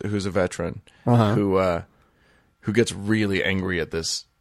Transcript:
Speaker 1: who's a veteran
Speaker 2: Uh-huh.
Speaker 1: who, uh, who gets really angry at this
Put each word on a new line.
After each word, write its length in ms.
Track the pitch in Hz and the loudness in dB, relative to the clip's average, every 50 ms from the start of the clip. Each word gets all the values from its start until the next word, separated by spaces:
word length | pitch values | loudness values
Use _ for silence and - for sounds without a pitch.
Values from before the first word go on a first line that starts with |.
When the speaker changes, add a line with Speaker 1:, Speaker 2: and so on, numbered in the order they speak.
| - | -6
Speaker 1:
who's 180 | 101 104 104 92 | -4 -4 -4 -4
a 60 | 101 | -2
veteran 500 | 85 101 90 90 - - 87 85 - 104 - _ _ _ - | 0 0 0 0 -2 -4 -6 -6 -6 -10 -14 _ _ _ 0
Speaker 2:
Uh-huh. 280 | 123 120 117 110 104 104 | 4 4 6 6 4 4
Speaker 1:
who, 220 | 110 104 98 95 | 2 2 2 2
uh, 260 | 95 95 92 87 82 - - _ _ _ _ _ _ _ _ _ _ _ _ _ _ | 2 2 2 0 -2 -4 -10 _ _ _ _ _ _ _ _ _ _ _ _ _ _
who 120 | - - 104 | -6 -2 0
gets 180 | 117 117 - | 2 2 0
really 540 | 90 87 98 101 110 110 107 101 98 92 - | 0 -6 -2 0 0 2 2 0 0 0 0
angry 340 | - 98 95 92 92 92 85 | 0 0 -2 -2 -2 -2 -2
at 120 | 78 76 | -4 -4
this 340 | - 82 80 - - - - _ _ _ | -4 -6 -4 -4 -6 -8 -10 _ _ _